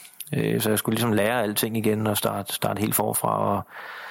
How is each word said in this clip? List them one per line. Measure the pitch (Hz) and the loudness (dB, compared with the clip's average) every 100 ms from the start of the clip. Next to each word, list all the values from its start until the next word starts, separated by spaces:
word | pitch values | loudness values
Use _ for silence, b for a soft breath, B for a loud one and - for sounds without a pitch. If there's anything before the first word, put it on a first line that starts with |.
| B B - 147 | B B -6 -2
Øh, | 107 113 | 2 2
så | 113 | 2
jeg | 107 | 0
skulle | - | 0
ligesom | 110 117 | 0 2
lære | 104 104 123 | 4 2 2
alting | 107 107 117 113 | 0 0 -2 0
igen | 107 107 110 | 2 2 2
og | 107 | 0
starte, | 110 104 98 | 0 -2 -4
starte | - 104 101 | -2 -2 0
helt | 110 113 | 0 2
forfra, | 107 110 113 104 | 0 0 0 0
og, | 107 98 - B B B B | 2 0 -4 B B B B